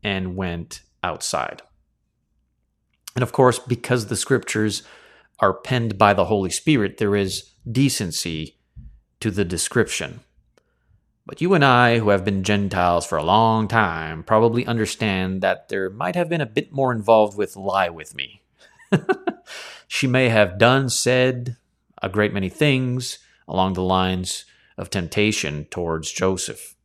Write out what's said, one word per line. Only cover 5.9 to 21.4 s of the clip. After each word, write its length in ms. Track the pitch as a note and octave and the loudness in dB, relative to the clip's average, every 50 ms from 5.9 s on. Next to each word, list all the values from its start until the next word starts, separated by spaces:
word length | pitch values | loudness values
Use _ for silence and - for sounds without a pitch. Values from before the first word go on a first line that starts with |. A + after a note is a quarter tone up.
| G2+ | 0
by 160 | G2 A2 G#2 G2+ | 4 4 4 6
the 140 | G2 F#2+ | 4 2
Holy 240 | E2+ A2 G#2 F#2+ F#2 | 2 2 0 0 -2
Spirit, 480 | - - - - D#3 B2+ G#2 G2 - - | -4 -4 0 2 2 2 2 -2 -2 -2
there 180 | A2 G#2 G2+ | -2 0 2
is 360 | G2+ G2+ F#2+ F#2+ - - _ _ _ _ A#2+ | 2 0 0 -4 -8 -12 _ _ _ _ -8
decency 880 | A2+ B2+ C#3 C#3 B2 - A2 F2 D#2 - - F2 E2 D#2 D#2 D#2 _ _ _ _ _ - - - - - _ _ _ _ | 0 2 2 2 2 -2 -6 -6 -6 -6 -6 -6 -6 -6 -8 -10 _ _ _ _ _ -20 -20 -20 -20 -20 _ _ _ _
to 100 | - A2+ | -4 -4
the 140 | F#2 G2 G2+ | -2 -2 -2
description. 760 | F2 F2+ D#2+ - - - B2 A2 - - - F2 C#2+ - - _ _ _ _ _ _ _ _ _ _ _ _ _ _ _ _ _ _ _ _ _ | -2 -2 -6 -6 -2 0 0 0 0 -2 -8 -8 -8 -12 -16 _ _ _ _ _ _ _ _ _ _ _ _ _ _ _ _ _ _ _ _ _
But 140 | - - - | -18 -8 -4
you 140 | D#3+ F3+ G3 | 0 2 4
and 100 | E3 C#3+ | 4 6
I, 360 | C#3 B2+ B2 B2 A#2+ A#2 A#2 | 6 6 6 6 6 4 4
who 100 | A2 G#2 | 4 4
have 140 | G#2 G2 F#2 | 4 4 4
been 180 | G#2+ G2+ G2 F#2 | 0 -2 0 0
Gentiles 640 | G2 G#2+ G2+ G2+ G2 - F#2+ F2+ F2+ F2 E2+ E2 | 0 0 0 0 -2 0 2 2 4 2 2 0
for 100 | - - | 0 -4
a 60 | D#2 D2+ | -2 2
long 440 | E2 F#2 G#2+ A2+ A2+ A2 A2 G#2+ | 4 4 4 4 4 2 0 0
time, 580 | G2+ A#2 A#2 A2 F#2 E2 D#2+ D#2+ D#2+ D#2+ D#2+ - | 0 2 2 2 2 0 -6 -8 -8 -10 -10 -4
probably 420 | - A2+ A2 A2+ A#2 A2 A#2+ A#2+ | 2 2 4 4 4 2 0 -2
understand 760 | - A#2 A2+ A2 G2 - - A2 G#2+ G2 F#2+ F#2 F#2 F#2+ F#2+ F#2 | -2 -2 -2 -2 -4 -2 -4 -2 -2 0 -2 -2 -2 -4 0 0
that 260 | F#2+ F#2 - - _ | 0 0 -2 -6 _
there 200 | - G2 F#2+ F#2+ | -6 -4 -4 -6
might 280 | F#2+ A2 C#3+ F3+ F3+ | -6 -6 -6 -4 -2
have 120 | F3+ F3 D#3+ | -2 -4 -2
been 140 | E3+ E3 C#3+ | -2 -4 -4
a 40 | |
bit 260 | A2+ G#2+ D#3 - - - | -4 -4 -6 -6 -4 -4
more 200 | C3+ C3+ B2+ B2 | -2 -2 -2 -2
involved 460 | A2+ G#2 G#2 A2+ A2 G#2+ G#2+ G2 G#2 | -2 2 4 6 6 6 4 0 -4
with 180 | G#2+ - - | -6 -6 -6
"lie 320 | G2+ F#2+ G2 F#2+ G2 F#2+ F2 | -8 -8 -2 0 0 0 0
with 280 | E2+ E2 D2+ - - | -4 -10 -18 -18 -14
me." 260 | C#2+ C2+ C2 - _ _ _ _ _ _ - _ _ - _ - | -14 -14 -14 -14 _ _ _ _ _ _ -20 _ _ -6 _ -2
<laughs> 80 | F#3 - - F#4 F#4 - - - - _ - - - - - - - - _ - | -2 0 -2 -4 -4 -4 -8 -8 -8 _ -20 -18 -18 -16 -18 -20 -20 -18 _ -6
She 120 | - - | -2 -2
may 220 | C3 B2 C3 C3 B2 | 2 2 2 2 4
have 300 | A2+ A2 G#2 F#2 F2 G2 | 6 4 4 4 4 4
done, 300 | A#2 A#2+ B2+ C3+ C3+ B2+ | 6 6 6 4 2 0
said 680 | - - - B2 B2+ B2+ B2+ B2+ B2+ B2 | -2 -2 0 2 2 4 2 2 0 -2